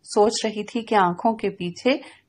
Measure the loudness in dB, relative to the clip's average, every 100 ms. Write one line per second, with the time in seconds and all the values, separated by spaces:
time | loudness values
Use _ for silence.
0 | -2 2 2 2 -4 -4 -6 -6 0 2
1 | 2 2 -2 0 -4 -4 -8 -2 0 0
2 | -4 -20